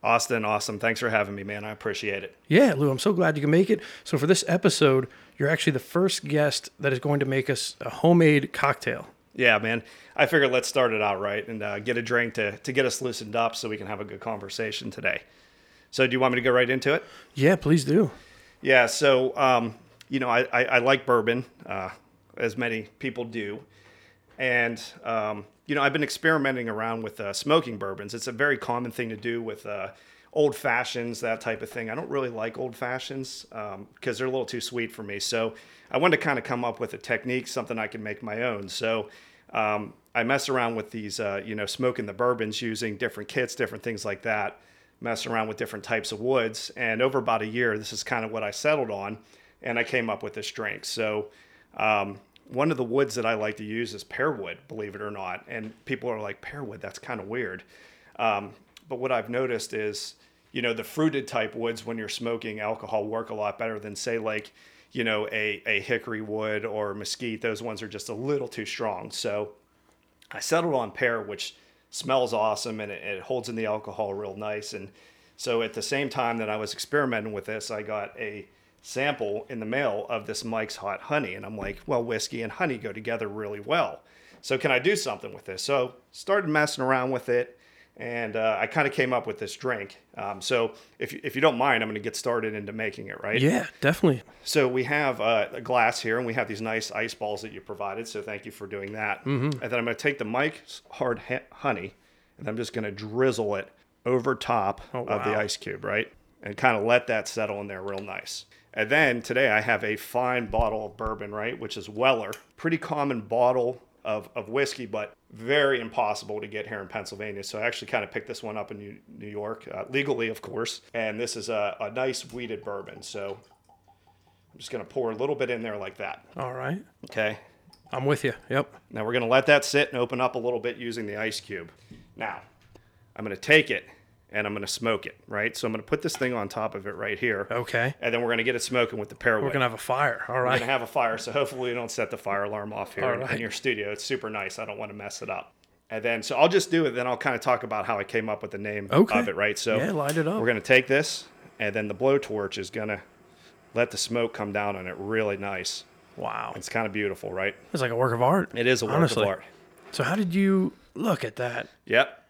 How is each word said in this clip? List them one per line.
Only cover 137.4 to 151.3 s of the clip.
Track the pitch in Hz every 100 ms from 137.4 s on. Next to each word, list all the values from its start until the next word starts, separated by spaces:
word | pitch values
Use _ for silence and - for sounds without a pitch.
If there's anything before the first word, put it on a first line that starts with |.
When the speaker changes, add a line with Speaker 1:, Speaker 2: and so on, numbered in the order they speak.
| 101
Speaker 2:
Okay. | 117 120 120 120 139
Speaker 1:
And | -
then | 117
we're | 120
gonna | 117
get | 117
it | 123
smoking | - 127 117 117
with | 104
the | -
pear | - 110
Speaker 2:
We're |
Speaker 1:
wood. | 135
Speaker 2:
gonna | 135
have | 123
a | 113
fire. | - 127 143 117 -
All | 123
Speaker 1:
We're |
Speaker 2:
right. | 123 131
Speaker 1:
gonna | 117
have | 135
a | 117
fire, | - 117 113
so | 120
hopefully | 113 135 127 123
we |
don't | 120 117
set | - 107
the | 113
fire | - 98
alarm | 101 104 104
off | 107 95
here | - 131
Speaker 2:
All |
Speaker 1:
in, | 120
in | 127
Speaker 2:
right. | 120
Speaker 1:
your | 113
studio. | - 135 110 101
It's | 104
super | - 131 110
nice. | 107 95 -
I |
don't | 110 104
wanna | 107
mess | 104 101 -
it | 101
up. | 92 - _ _ _ _
And | 110
then, | 113 117
so | 110 127
I'll | 160
just | 185 170
do | 165 151
it, |
then | 120 123
I'll | 120
kinda | 147 120
talk | - 123
about | 120 107 98
how | 107
I |
came | 101 117 110
up | 104
with | 101
the | 101
name | 104 104 98
Speaker 2:
Okay. | 147 226 107
Speaker 1:
of | 110
it, |
right? | 85 104 104
So | - 107
Speaker 2:
Yeah, | -
light | 180 143 156
it | 156
up. | 208
Speaker 1:
we're | 120
gonna | 113
take | - 127 127
this, | 135 160 - -